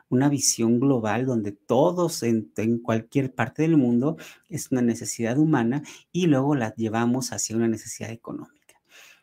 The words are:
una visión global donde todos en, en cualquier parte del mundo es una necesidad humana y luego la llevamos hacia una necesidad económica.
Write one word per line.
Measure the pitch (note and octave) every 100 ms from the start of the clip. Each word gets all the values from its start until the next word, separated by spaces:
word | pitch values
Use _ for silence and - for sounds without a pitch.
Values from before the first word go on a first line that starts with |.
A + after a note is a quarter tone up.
| _
una | B2+ C#3+
visión | C#3+ - - A2+ A#2+
global | C#3 B2+ A2 G#2+ C3
donde | A#2+ G2+
todos | - - A#2+ E3+ F3+ E3 -
en, | A#2 A2+ G#2+ -
en | A2 A#2
cualquier | A#2 A2+ - C#3 C3
parte | - A#2 -
del | D#3+ D#3
mundo | B2 A#2+ C#3+ D#3+ - - _
es | D#3 -
una | C3
necesidad | A#2+ A2+ A2+ - A2+ C3
humana | D#3 C#3 A#2 C#3+ D3+ - _
y | F3 F3+
luego | C3 C#3+ D3
la | A2 A2+
llevamos | A2 A2+ A#2+ B2+ B2+
hacia | G#2 - A2
una | A2+
necesidad | A2 - - G#2+
económica. | A2+ - - - _ _ _ _ - - _